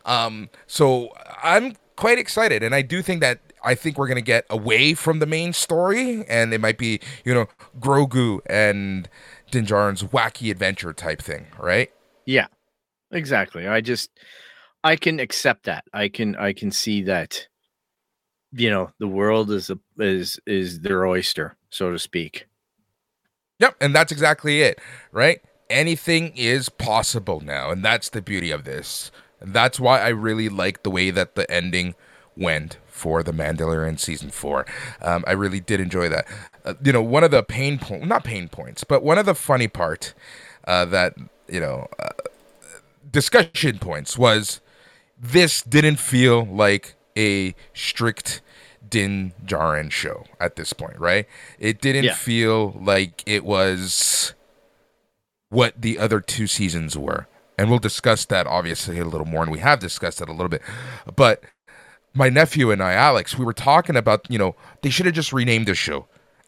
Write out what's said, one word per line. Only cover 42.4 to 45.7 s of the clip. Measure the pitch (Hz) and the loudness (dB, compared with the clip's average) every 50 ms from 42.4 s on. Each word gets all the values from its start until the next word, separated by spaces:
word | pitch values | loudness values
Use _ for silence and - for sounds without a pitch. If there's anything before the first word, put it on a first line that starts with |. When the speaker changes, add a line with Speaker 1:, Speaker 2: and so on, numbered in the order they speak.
| _ _ _ _ - - - - _ _ _ _ _ 143 | _ _ _ _ -20 -20 -20 -20 _ _ _ _ _ 0
Speaker 1:
discussion | 120 143 - - - 240 165 - - - 156 139 110 95 | 0 2 2 6 6 4 4 4 0 -2 -2 -2 -2 -2
points | - 90 76 76 71 - - 117 | -6 -8 -8 -8 -8 -8 0 4
was | 123 117 110 110 104 - - - _ _ _ _ _ - _ _ _ _ _ _ | 6 6 6 4 2 -2 -8 -10 _ _ _ _ _ -20 _ _ _ _ _ _
this | 120 120 131 180 175 151 - - - | -10 2 4 6 6 6 2 -2 -2
didn't | 120 | 4